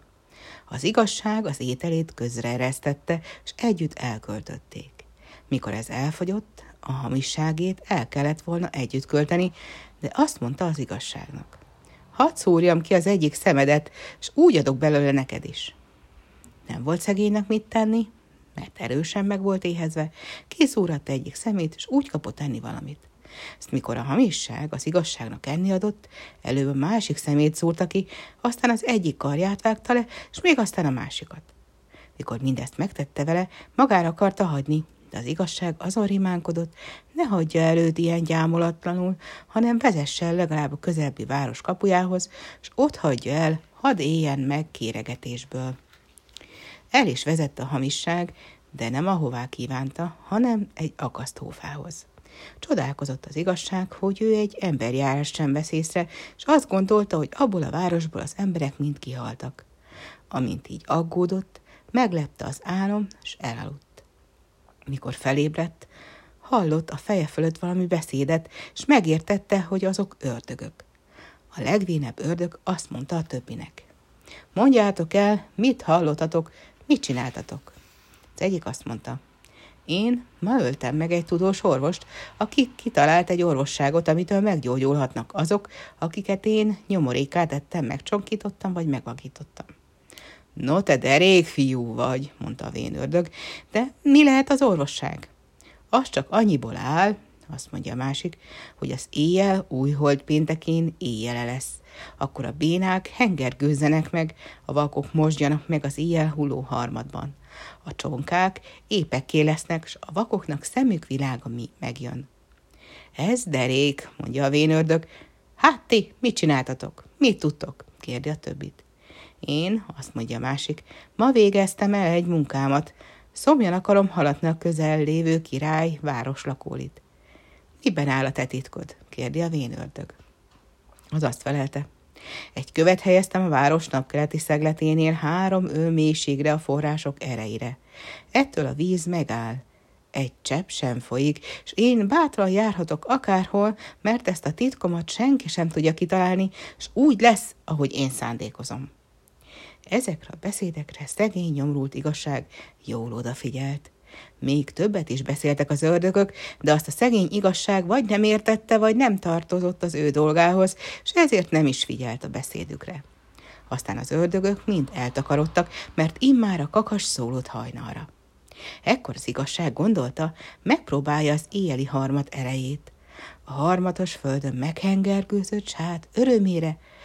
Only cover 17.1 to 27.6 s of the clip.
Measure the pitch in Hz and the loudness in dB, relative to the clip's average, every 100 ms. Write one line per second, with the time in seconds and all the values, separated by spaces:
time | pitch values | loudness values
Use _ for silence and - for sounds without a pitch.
17.1 | 196 208 208 202 214 - 226 220 226 214 | 2 2 2 0 -2 0 0 2 2 0
18.1 | - _ _ _ - - - 117 135 160 | -8 _ _ _ -12 -12 -8 -4 -2 -2
19.1 | 202 196 202 196 190 180 170 160 160 156 | -2 -2 0 0 0 -2 -2 -4 -4 -6
20.1 | - - - - - 285 220 170 143 - | -8 -18 -18 -6 0 2 2 0 -2 -4
21.1 | 135 160 - 226 202 160 - - 277 269 | -6 -6 -8 -2 -2 -2 -6 -2 -2 0
22.1 | 151 - - 143 113 113 - 143 147 - | -4 -8 -6 -6 -6 -8 -10 -12 -14 -20
23.1 | _ - - - - - 135 - 120 139 | _ -20 -20 -18 -18 -6 -6 -4 -6 0
24.1 | 196 240 - - 110 151 139 151 175 165 | 2 2 2 -8 -8 -8 -6 -2 0 0
25.1 | - 117 - 135 160 190 185 214 208 - | -4 -10 -10 -6 -2 0 0 -2 -6 -12
26.1 | - - - 120 131 139 135 151 226 202 | -20 -20 -12 -2 0 0 0 0 0 -2
27.1 | 147 - 147 151 - | -4 0 4 4 2